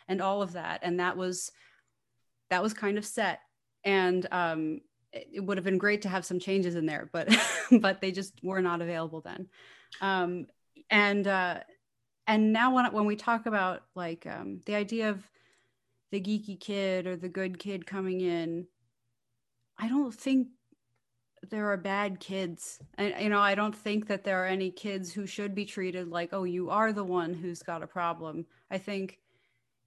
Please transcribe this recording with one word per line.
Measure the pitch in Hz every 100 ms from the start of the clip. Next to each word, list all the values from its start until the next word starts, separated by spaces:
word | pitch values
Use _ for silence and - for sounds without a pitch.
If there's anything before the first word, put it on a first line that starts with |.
| -
and | 190
all | 190 202
of | 196
that. | 175 165 165
And | 180 175
that | 180 175
was, | 185 180 - - - _ _ _ _ _ _ _ -
that | 180
was | 214
kind | 214 202 208
of | 208
set. | - 202 - _ _ _ _
And, | 196 196 185 185 175
um, | 180 170 160 156 160 - _ _
it, | - -
it | -
would | 190 196
have | 185
been | 185
great | 202 208
to | 208
have | 185 175
some | 180
changes | 190 190 180
in | 170 160
there, | 147 -
but, | 165 160 220 - -
<laughs> | - 240
but | 202 196
they | 190
just | 185 190 -
were | 180 190
not | 180 170
available | 170 165 160 160
then. | - - 190 - - - - -
Um, | 196 190 175 180 135 _ _ - -
and, | 214 202 202 196
uh, | 190 180 170 - - _ _ _ _ -
and | 214 214
now | 220 247
when, | 254 240
when | 208 208
we | 208
talk | - 233 226
about, | 214 185 180 -
like, | - 170 170 -
um, | - 196 190 180
the |
idea | 208 202 226 220
of | 196 - _ _ _ _ _ _ _ _
the | 202
geeky | 190 214 214 190
kid | - 202 190 185 180
or | 180
the | 180
good | 180 185 185
kid | 202 190 160
coming | 196 185 185
in, | 180 170 165 170 175 _ _ _ _ _ _ _ _ _ _ -
I | 226
don't | 269 269
think | 220 269 262 254 - _ _ _ _ _ _ _ _ -
there | 214 208
are | 196
bad | 185 196 208 190
kids. | - 190 180 165 - - - -
And, | 202 -
you | 214
know, | 202
I | 202 196
don't | 214 214
think | 214 208 214
that | 196
there | 196 185
are | 185
any | 190 190
kids | 180 214 196 180
who | 208 196
should | - 202 196
be | 208
treated | - 185 180 175
like, | 170 170
"Oh, | 196
you | 185 175 180
are | 208 220
the | 208
one | 190 180 165
who's | 175 180 170
got | - 165
a | 160
problem." | 185 170 165 160 156 170 _ -
I | 190
think, | 190 196 190 - _ _ _ _ _ _